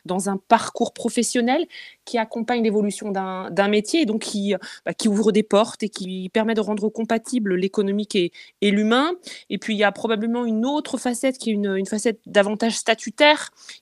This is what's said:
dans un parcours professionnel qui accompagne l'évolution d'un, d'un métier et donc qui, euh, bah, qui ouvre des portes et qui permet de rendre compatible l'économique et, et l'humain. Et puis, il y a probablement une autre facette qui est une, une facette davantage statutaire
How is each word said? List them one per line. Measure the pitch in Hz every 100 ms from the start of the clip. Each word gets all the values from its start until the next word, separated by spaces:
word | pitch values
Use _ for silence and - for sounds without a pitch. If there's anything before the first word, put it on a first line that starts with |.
| -
dans | 180 196
un | 190
parcours | - 226 - - 233
professionnel | - 233 233 220 247 233 277 339 - - - -
qui | 240
accompagne | 220 233 226 247
l'évolution | 220 208 208 - 214
d'un, | 190 190 185 185
d'un | 175 202
métier | 208 208 330
et | 285
donc | 220
qui, | - 208 202
euh, | 190 - - -
bah, |
qui | 175 226
ouvre | 202 220
des | 208
portes | 214 202 220 -
et | 214
qui | - 185 185 185
permet | 220 220
de | 226
rendre | 202 214 208
compatible | - 226 233 - 247 202 180
l'économique | 190 208 196 202 214 202
et, | 175 - - _
et | 202
l'humain. | 202 214 240 302 359 - - -
Et | 208
puis, | -
il | 214
y |
a | 202
probablement | 196 220 226 226 233 240
une | 220 240
autre | 294 294 233
facette | 254 240 269 262
qui | -
est |
une, | 208 202 190
une | 196
facette | 214 233 220 -
davantage | 202 196 214 226 202
statutaire | - 226 - - 294 302 - - - -